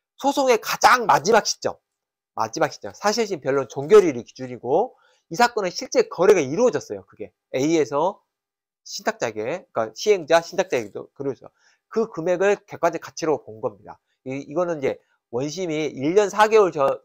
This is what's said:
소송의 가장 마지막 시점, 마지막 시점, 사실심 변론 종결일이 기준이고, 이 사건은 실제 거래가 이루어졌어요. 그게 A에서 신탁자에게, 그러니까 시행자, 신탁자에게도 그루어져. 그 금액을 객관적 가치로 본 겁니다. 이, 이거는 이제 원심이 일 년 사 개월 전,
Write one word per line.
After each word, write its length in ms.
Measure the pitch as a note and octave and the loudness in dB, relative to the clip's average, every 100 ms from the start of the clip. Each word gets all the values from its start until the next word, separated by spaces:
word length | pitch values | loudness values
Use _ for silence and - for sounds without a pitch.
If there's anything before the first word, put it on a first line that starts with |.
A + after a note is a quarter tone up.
| _ _ | _ _
소송의 420 | C#4 C#4+ C4 A3+ | -2 0 2 2
가장 460 | - - G#3 B3 G#3 | -2 0 4 4 4
마지막 420 | C#3+ D#3 A3+ - | 2 4 2 2
시점, 300 | - A#2 - _ _ _ _ _ | -4 -8 -8 _ _ _ _ _
마지막 400 | - A2 D#3+ D3+ | -6 -6 -2 -2
시점, 180 | - G#2 | -2 -16
사실심 460 | - G#3 G#3+ G#3+ E3+ | -4 -2 -2 -4 -4
변론 300 | C3+ C#3 C3 | -2 -2 -2
종결일이 540 | - C#3+ G#3+ F3+ A#2+ - | -8 6 8 8 0 -10
기준이고, 720 | - B2+ A#2+ A#2+ D#3 B3+ - _ _ _ | -14 -14 -10 -2 0 -2 -6 _ _ _
이 60 | - | 0
사건은 340 | A#3+ A3 F#3 | 0 0 -6
실제 400 | - B3+ C4+ - | -6 -2 0 0
거래가 320 | - F#3+ F#3+ | 2 4 4
이루어졌어요. 640 | C3 E3 B3 D3 - G2+ - | 2 0 0 0 -6 -12 -14
그게 260 | - G2 _ _ C3 | -18 -18 _ _ -2
A에서 680 | D3 E3 C#3+ C#3+ F3 G#3+ _ _ _ _ _ _ | 2 2 0 0 -2 -4 _ _ _ _ _ _
신탁자에게, 840 | - - - - B2 G#2+ A2 F3+ - | -16 -8 -8 -4 -6 -6 -8 -8 -8
그러니까 220 | - A2+ - | -6 -6 -2
시행자, 460 | G#3 G3+ D3+ E3 | 0 0 2 2
신탁자에게도 680 | E3 F3+ F#3 C3 G#2 - - | 2 -4 -2 -4 -4 -10 -16
그루어져. 360 | - C#3 A#2+ - _ _ _ _ | -10 -8 -8 -14 _ _ _ _
그 220 | A3 A3 | -4 -4
금액을 560 | - E3 F3+ G3 G3+ _ | -4 -4 0 0 0 _
객관적 340 | C3 E3+ D#3+ | -4 -2 -2
가치로 420 | - - D#3+ C#3+ | -10 -6 -4 -4
본 180 | - A2 | -6 -10
겁니다. 360 | A#2 G2+ E2 D#2+ _ _ C3 | -10 -10 -16 -20 _ _ -12
이, 100 | C3+ C3+ | -12 -8
이거는 300 | D3 F3 D#3+ | -4 -4 -2
이제 200 | C3 G2+ _ _ _ | -4 -4 _ _ _
원심이 540 | A#2+ D3 D#3+ F3+ D3+ D3+ | -6 -6 -6 -6 -4 -6
일 300 | C3+ C#3 F#3+ | -4 0 2
년 140 | G3+ | 2
사 200 | G3 A3 | 2 4
개월 240 | A3 F#3+ | 6 4
전, 280 | D3+ C#3 B2+ | 2 0 0